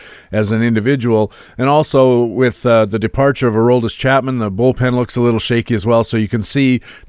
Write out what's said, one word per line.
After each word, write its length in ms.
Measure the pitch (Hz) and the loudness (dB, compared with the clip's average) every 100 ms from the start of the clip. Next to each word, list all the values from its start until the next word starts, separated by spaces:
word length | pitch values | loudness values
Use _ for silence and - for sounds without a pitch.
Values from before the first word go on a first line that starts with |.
| - - - | -12 -20 -8
as 220 | 107 104 | -4 -2
an 100 | 110 | 0
individual. 680 | 117 110 110 139 117 110 107 - - - | 0 0 0 -2 0 0 0 -6 -16 -4
And 100 | 131 | 0
also 540 | 151 147 135 131 120 | 0 2 2 4 4
with, 420 | 120 104 127 - | 0 0 -2 0
uh, 200 | 123 117 | 2 2
the 140 | 107 110 | 2 -2
departure 500 | 110 - 139 127 120 | -4 0 0 0 0
of 60 | |
Aroldis 440 | 110 120 123 113 - | 2 2 2 0 -4
Chapman, 400 | 131 135 131 127 | 0 0 0 -4
the 120 | 107 | -4
bullpen 440 | 95 127 120 127 | 0 0 0 0
looks 220 | 123 120 123 | 0 -2 -2
a 40 | |
little 200 | 120 113 | 0 0
shaky 340 | - 117 110 | -2 -2 -2
as 100 | 110 | -2
well, 200 | 101 117 | 0 0
so 120 | 110 113 | 0 -2
you 120 | 107 | -2
can 140 | 120 | -4
see 380 | 104 143 135 123 - - | -4 0 0 0 -4 -20